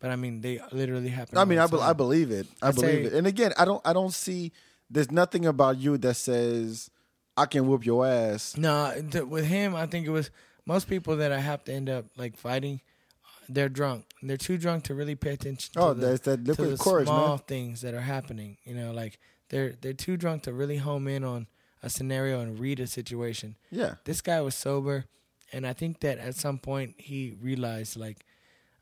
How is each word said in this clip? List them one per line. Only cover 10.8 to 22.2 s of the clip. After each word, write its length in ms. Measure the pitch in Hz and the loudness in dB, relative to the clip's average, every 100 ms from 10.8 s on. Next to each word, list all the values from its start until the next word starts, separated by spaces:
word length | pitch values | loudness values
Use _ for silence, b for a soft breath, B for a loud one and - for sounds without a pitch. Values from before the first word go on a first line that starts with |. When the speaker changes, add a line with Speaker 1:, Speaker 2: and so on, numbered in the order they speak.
| - | 0
Speaker 1:
people 260 | 190 165 156 | -4 -2 0
that 120 | 151 | 0
I 80 | 139 | 0
have 240 | 143 147 | -2 -4
to 80 | - | -6
end 160 | 135 135 | -6 -4
up, 180 | 127 113 - | -4 -6 -10
like, 200 | 123 113 | -10 -8
fighting, 440 | 120 127 139 135 b b b b b b - | -4 -2 -2 -8 b b b b b b -6
they're 200 | 131 139 | 0 0
drunk. 360 | 135 143 120 - - | 0 -2 -2 -8 -14
They're 140 | 135 135 | -6 -6
too 200 | - 180 | -2 -2
drunk 280 | 170 165 | 0 -2
to 100 | - | -4
really 200 | 139 147 143 | -6 -4 -4
pay 160 | 151 | -4
attention 420 | 139 143 135 - | -4 -6 -8 -8
to 60 | 170 | 4
Speaker 2:
Oh, 120 | 170 | 4
Speaker 1:
the, 120 | 120 123 | 4 2
Speaker 2:
that's 140 | 127 | 2
that 220 | - 135 | 2 0
Speaker 1:
to 40 | 120 | 0
Speaker 2:
liquid 220 | 151 151 | 0 0
Speaker 1:
the 100 | 135 | 2
Speaker 2:
courage, 240 | 190 180 143 | 4 4 4
man. 80 | 151 | 4
Speaker 1:
small 220 | 151 143 | 4 0
things 420 | - 131 120 117 | -4 -8 -6 -8
that 100 | 123 | -8
are 60 | 117 | -6
happening. 560 | 127 135 131 113 107 101 | -4 -6 -6 -12 -12 -16
You 100 | - | -12
know, 180 | 123 117 | -10 -8
like, 260 | 117 110 - b b _ | -8 -10 -12 b b _
they're, 240 | 135 131 123 | -2 -2 -4
they're 120 | 135 | -10
too 240 | 135 - 180 | -6 -4 -2
drunk 280 | 170 156 | -2 -4
to 80 | 139 | -6
really 240 | 123 143 147 | -4 -2 -2
home 300 | 143 143 139 | -2 -4 -4
in 160 | 139 | -4
on 220 | 131 120 113 _ _ _ | -4 -6 -10 _ _ _
a 80 | 117 | -10
scenario 500 | - 135 131 | -6 -4 -2